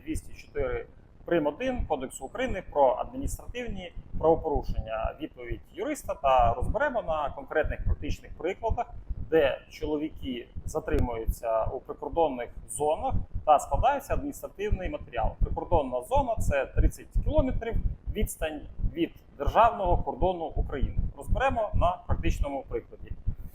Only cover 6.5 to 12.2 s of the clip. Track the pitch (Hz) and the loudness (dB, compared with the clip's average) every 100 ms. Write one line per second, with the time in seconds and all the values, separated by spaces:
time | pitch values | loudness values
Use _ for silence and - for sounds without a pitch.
6.5 | 120 120 208 294 240 170 156 139 143 131 | 4 0 0 0 0 -2 -2 -2 -6 -2
7.5 | 156 139 120 - - 147 - 120 - 165 | 0 0 0 0 0 -2 -6 -8 -6 -6
8.5 | 196 226 240 - - - - - 160 139 | -2 -2 -2 -4 -8 -8 -8 2 4 4
9.5 | - - - 151 151 156 - 139 120 - | 2 -8 -8 -4 -2 -4 -8 -8 -8 -8
10.5 | - - 156 - - 127 113 113 - 117 | -8 -6 -4 0 2 2 0 -4 -4 0
11.5 | 110 104 135 - - 139 156 | 0 0 -4 -8 -10 -2 2